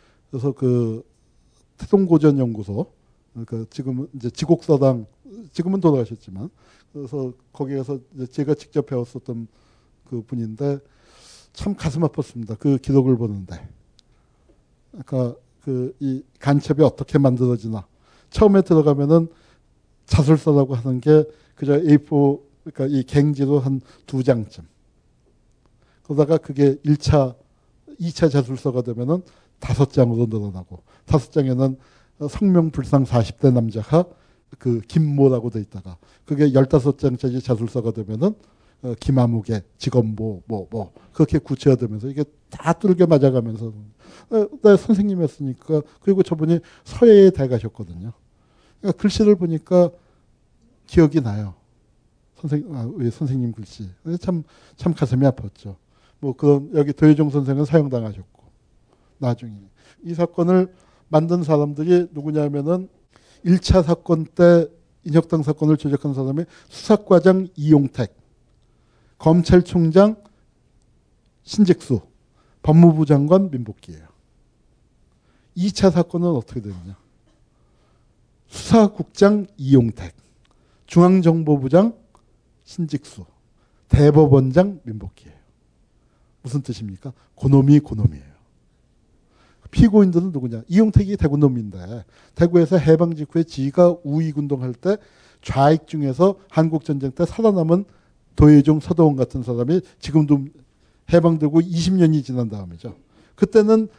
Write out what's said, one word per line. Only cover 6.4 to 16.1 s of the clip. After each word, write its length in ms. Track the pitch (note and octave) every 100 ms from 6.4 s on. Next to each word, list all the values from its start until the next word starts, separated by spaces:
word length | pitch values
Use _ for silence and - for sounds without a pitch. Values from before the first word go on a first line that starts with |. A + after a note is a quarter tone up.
| D3+ _ _ _ _
그래서 400 | D3 C3+ C#3+ B2+ A#2+ _
거기 240 | - C3+ C#3
가서 240 | C3 C3+ _ C3+
이제 100 | B2+
제가 260 | - C#3+
직접 320 | D3+ - D3 C3+
배웠었던 600 | B2+ A#2+ B2 - A#2 A2+ _ _ _ _ _ -
그 160 | A#2+
분인데 580 | G#2+ B2 A2 A2 C#3+ C#3 _ _ _ _ _ - _
참 240 | - G3+ G3+
가슴 260 | D#3 C#3
아팠습니다. 540 | D#3 - C3+ A#2+ A2 A2
그 180 | D3 C3+
기록을 400 | - C3+ C3 B2
보는데. 500 | A#2 G2+ F#2 E2+ - _ _ _ _ _ _ _ _ _ _ _ _
그러니까 440 | G#3 C3+ C3 A#2+ A#2+ _ _
그 320 | - B2+ B2+ -
이 240 | C#3